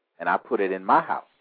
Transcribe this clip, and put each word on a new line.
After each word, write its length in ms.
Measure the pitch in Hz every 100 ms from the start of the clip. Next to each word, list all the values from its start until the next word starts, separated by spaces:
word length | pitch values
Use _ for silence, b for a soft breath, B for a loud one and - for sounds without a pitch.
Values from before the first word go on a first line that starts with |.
| _ _
and 120 | 87
I 80 | 95
put 240 | - 117
it 100 | 98
in 140 | 95 95
my 160 | 139
house, 240 | - - - _